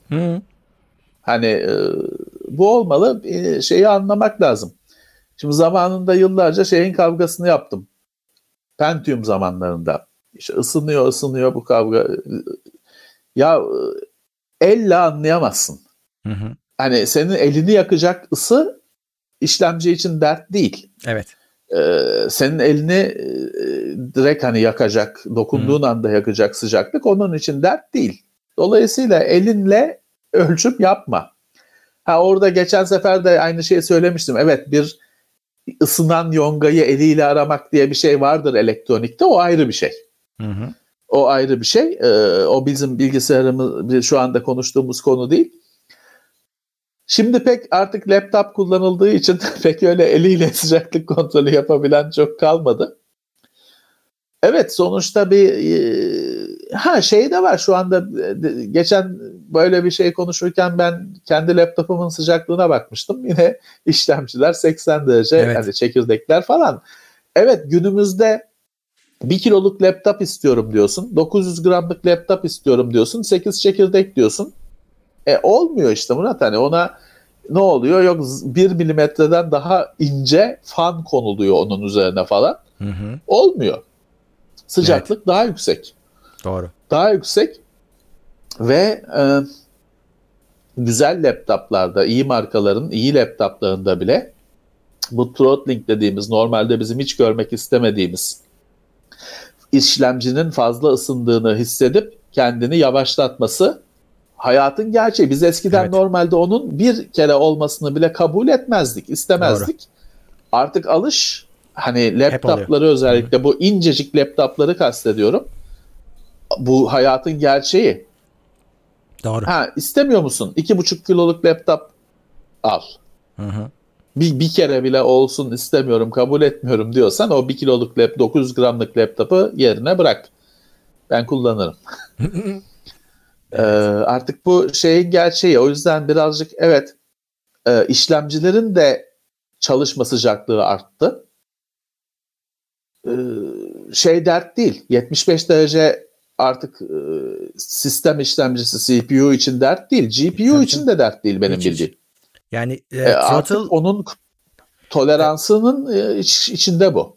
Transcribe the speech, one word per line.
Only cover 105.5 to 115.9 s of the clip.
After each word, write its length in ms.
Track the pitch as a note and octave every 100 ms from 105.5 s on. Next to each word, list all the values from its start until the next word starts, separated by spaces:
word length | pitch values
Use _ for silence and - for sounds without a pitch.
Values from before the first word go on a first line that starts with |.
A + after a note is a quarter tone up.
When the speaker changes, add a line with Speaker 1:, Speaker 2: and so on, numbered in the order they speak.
| E3 G3 F#3
Speaker 1:
Evet. 100 | F#3
Speaker 2:
normalde 440 | F#3+ F#3+ F3+ E3+ E3+
onun 420 | F3 A3+ - C#3
bir 300 | A#3+ A3+ -
kere 260 | - D3
olmasını 640 | C#3+ D#3 D3+ D3 - D3 C#3+
bile 160 | D#3+
kabul 360 | E3 E3+ F#3 B3+
etmezdik, 640 | C4 C4 G#3+ C3 A#2 -
istemezdik. 680 | D3+ - F3+ D#3+ G#2 G2+ -
Speaker 1:
Doğru. 800 | - _ - - _ - _ A#2+
Speaker 2:
Artık 260 | C#3+ F#3 -
alış, 600 | D#3 C4+ - - - - _ _
hani 260 | - C3+ B2
Speaker 1:
Hep 140 | A#2
oluyor. 160 | A2 C#3+
Speaker 2:
laptopları 560 | C3+ C3+ E3 G2 D3 D#3
özellikle, 500 | C#3 C3 A#2+ A#2 B2+
Speaker 1:
Hı 40 |
hı. 40 |
Speaker 2:
bu 160 | C#3 C#3
incecik 560 | F#3 G3+ E3 C#3 C#3 D3+
laptopları 600 | C#3 - C3+ - D3 F3+
kastediyorum. 720 | C#3 A#2 A2+ G#2+ G#2 G3 - - - - _